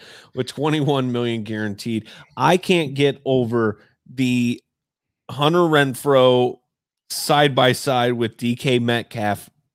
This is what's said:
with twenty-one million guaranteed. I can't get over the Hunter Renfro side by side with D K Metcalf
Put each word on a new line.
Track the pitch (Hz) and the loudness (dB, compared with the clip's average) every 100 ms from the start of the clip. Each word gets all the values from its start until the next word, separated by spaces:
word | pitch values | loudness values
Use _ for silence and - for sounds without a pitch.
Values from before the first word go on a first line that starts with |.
| - - - 127 | -16 -20 -12 -8
with | 127 | -8
twenty-one | - 151 151 143 139 127 | -4 -2 0 0 0 -2
million | 120 120 117 | -2 -2 -4
guaranteed. | 104 110 107 98 120 113 - - - - | -6 -6 -6 -8 -6 -6 -8 -14 -16 -2
I | 139 180 | 0 2
can't | - 180 151 139 | 2 0 0 0
get | 143 131 | -2 -2
over | 135 131 120 120 110 104 _ _ - | -2 0 0 0 -2 -4 _ _ -14
the | 127 127 123 120 - _ _ _ _ _ _ - | -4 -2 0 -2 -4 _ _ _ _ _ _ -14
Hunter | 120 147 175 | -2 0 2
Renfro | 170 151 139 117 143 135 127 123 123 - _ _ _ _ - | 4 4 2 0 2 4 4 4 2 -4 _ _ _ _ -14
side | - - 147 147 131 | -8 0 2 2 2
by | 127 | 2
side | 120 - 123 123 | 2 0 0 0
with | 120 113 - | 0 -4 -4
D | 120 120 | -4 -2
K | 147 135 | 0 0
Metcalf | 120 120 - 120 104 101 - _ _ | 0 -2 -4 -6 -4 -4 -8 _ _